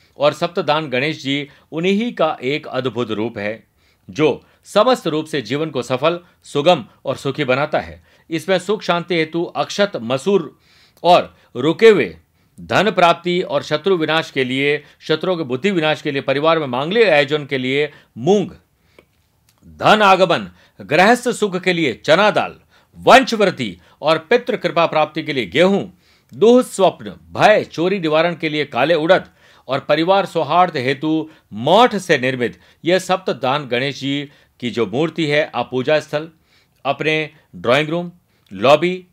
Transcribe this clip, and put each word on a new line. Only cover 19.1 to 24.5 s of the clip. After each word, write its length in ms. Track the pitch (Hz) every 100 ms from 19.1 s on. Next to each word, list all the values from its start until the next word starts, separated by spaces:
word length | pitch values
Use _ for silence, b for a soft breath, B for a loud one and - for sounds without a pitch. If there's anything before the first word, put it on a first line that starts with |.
| _ _ _ _ _ 87
धन 360 | 78 127 214
आगमन, 500 | 202 185 180 151 95 b b b
गृहस्थ 480 | 101 151 190 240 247
सुख 320 | 226 208 175
के 120 | 185
लिए 220 | 175 151
चना 360 | 104 - 165 208
दाल, 260 | 160 95 - _ b b 175
वंश 380 | 170 233 269
वृद्धि 460 | 220 196 131 113 87 b b
और 160 | 143 160
पितृ 380 | - 247 240